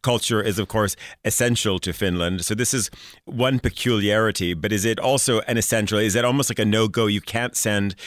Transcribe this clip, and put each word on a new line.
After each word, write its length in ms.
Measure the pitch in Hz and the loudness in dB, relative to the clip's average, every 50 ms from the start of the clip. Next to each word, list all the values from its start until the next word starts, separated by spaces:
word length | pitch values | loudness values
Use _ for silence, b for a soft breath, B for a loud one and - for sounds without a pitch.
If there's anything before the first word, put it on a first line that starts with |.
culture 380 | - 123 120 110 - - 120 107 | 2 2 0 0 0 0 0 2
is, 180 | 101 110 95 101 | 2 0 0 0
of 100 | 101 - | -4 -2
course, 260 | - 110 107 95 - B B B B B - | 0 0 0 0 -2 B B B B B -4
essential 540 | 110 107 - 120 123 123 - - 107 95 90 | -2 0 2 2 2 2 0 0 -2 -2 -2
to 120 | - 92 | -2 -6
Finland. 520 | 85 - 101 95 90 90 85 87 92 90 82 | -4 -2 0 0 0 0 0 0 -2 -2 -2
So 100 | - 107 | -4 -2
this 180 | 107 123 - | -2 -2 -2
is 180 | 139 127 98 - B B B B B B _ | 0 -2 -4 -4 B B B B B B _
one 340 | - - 117 123 131 135 123 | -10 -2 0 2 2 2 2
peculiarity, 960 | - 117 - - - 127 117 104 101 101 104 110 113 110 - - 95 87 87 | 0 -2 -4 -2 0 0 2 2 2 2 2 4 2 2 0 0 -2 -2 -2
but 180 | 80 76 98 | -2 -2 -2
is 120 | 107 101 95 | 0 0 0
it 160 | 113 113 - | 0 0 0
also 400 | - 131 139 131 - - 120 110 | 0 0 2 2 2 2 2 0
an 160 | - - 120 113 | 0 0 0 0
essential? 400 | 101 - 120 110 104 98 107 104 | 0 0 0 0 0 2 0 2
Is 160 | 110 107 92 | 2 2 2
it 100 | 120 120 | 2 2
almost 260 | 123 127 143 131 - | 2 2 2 0 -2
like 80 | 117 - | -2 0
a 60 | 110 | 2
no-go? 420 | 107 104 110 110 107 - 117 113 | 2 4 4 2 2 2 0 0
You 140 | 104 104 101 | 2 0 -2
can't 360 | - - - 117 120 123 - | -4 -4 -4 -4 -4 -4 -4
send 400 | - - 113 104 101 101 98 90 B B | -2 -2 0 0 0 0 -2 -6 B B